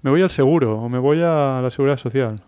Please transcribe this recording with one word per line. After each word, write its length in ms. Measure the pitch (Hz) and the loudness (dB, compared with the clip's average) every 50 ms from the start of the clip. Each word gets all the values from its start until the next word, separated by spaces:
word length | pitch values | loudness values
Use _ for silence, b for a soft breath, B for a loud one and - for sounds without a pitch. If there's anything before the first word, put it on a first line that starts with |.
| - | 0
"Me 80 | 135 | 2
voy 120 | 135 160 185 | 2 2 2
al 80 | 180 | 0
seguro" 480 | - - 139 131 156 170 139 113 107 107 | 0 2 2 2 4 2 2 0 -2 -2
o 100 | 113 117 | -4 -4
"Me 100 | 123 127 | -4 -2
voy 220 | 127 143 147 160 | 0 2 2 2
a 400 | 170 170 165 151 143 139 131 131 127 | 2 0 0 0 0 0 -2 -2 -4
la 80 | 127 - | -4 -2
seguridad 240 | - 139 135 143 | 0 0 0 0
social", 380 | 135 - 127 110 135 131 113 110 | -2 -4 -4 -2 -2 -2 -2 -4
¿no? 60 | 107 - | -8 -12